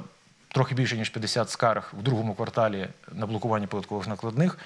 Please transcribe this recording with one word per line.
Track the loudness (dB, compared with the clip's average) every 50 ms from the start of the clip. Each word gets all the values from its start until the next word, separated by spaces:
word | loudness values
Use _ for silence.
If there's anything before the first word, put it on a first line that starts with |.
| -4 -8 -18 _ _ _ _ _ _
трохи | -2 2 2 2 2 2
більше, | 2 2 2 2
ніж | 0 -2 -2
п'ятдесят | -2 -2 -2 0 2 0 0 0
скарг | 0 2 4 4 4 2 -2 -6 -8 -2
в |
другому | 0 2 2 2 2 0 -2
кварталі | -2 -4 -2 2 2 2 2 2 0 -4 -6 -8 -12 -18 -12
на | -6 -4 -4
блокування | -2 -2 -2 0 0 0 0 0
податкових | -2 -4 -4 -4 -2 -4 -4 -2
накладних, | -4 -4 -4 -4 -2 2 2 2 2 2 -2 -10